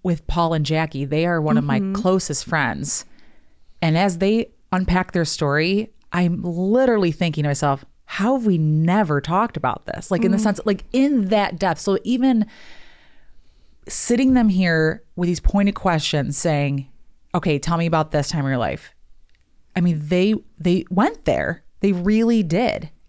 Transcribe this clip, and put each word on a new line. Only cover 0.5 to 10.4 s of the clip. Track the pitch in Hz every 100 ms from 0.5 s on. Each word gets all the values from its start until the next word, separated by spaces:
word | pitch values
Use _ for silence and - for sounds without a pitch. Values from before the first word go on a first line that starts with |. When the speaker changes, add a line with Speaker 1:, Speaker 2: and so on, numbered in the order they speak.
| 160
Speaker 1:
and | 151
Jackie, | 156 160 135 139
they | 151 170
are | 170
one | 151 151
of |
my | 143 208
Speaker 2:
Mm-hmm. | 190
Speaker 1:
closest | 196 185 190 - 143 -
friends. | 160 123 71 143 - - - - - - - - -
And | 165 160
as | 196 170
they | 196 226 - _ _
unpack | 185 185 180 185
their | 180
story, | 156 - 147 147 165 196 220 - -
I'm | 170 175 170
literally | 175 170 185 240 262 220 180
thinking | 156 175 151
to | 147
myself, | 143 147 135 - - -
"How | - 214 269
have | 220
we | 170
never | 156 156 160 202 175 143
talked | 143 180 226 -
about | 127 - -
this?" | - -
Like, | 185 226
in |
the |
Speaker 2:
Mm. | 196